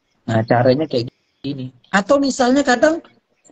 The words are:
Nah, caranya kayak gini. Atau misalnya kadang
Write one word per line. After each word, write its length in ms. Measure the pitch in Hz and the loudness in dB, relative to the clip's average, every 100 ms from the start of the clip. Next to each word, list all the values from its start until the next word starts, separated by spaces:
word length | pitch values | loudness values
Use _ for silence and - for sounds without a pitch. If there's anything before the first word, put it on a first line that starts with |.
| _ _ - | _ _ -4
Nah, 140 | 110 113 | -4 0
caranya 400 | 120 123 131 160 | 2 2 2 0
kayak 240 | 123 123 _ _ _ | -4 -6 _ _ _
gini. 320 | 135 135 127 _ _ | -10 -10 -12 _ _
Atau 260 | 190 190 302 | -4 0 0
misalnya 460 | 277 254 247 269 | 0 0 2 2
kadang 400 | 277 240 302 320 - _ _ _ _ | 2 2 2 0 -8 _ _ _ _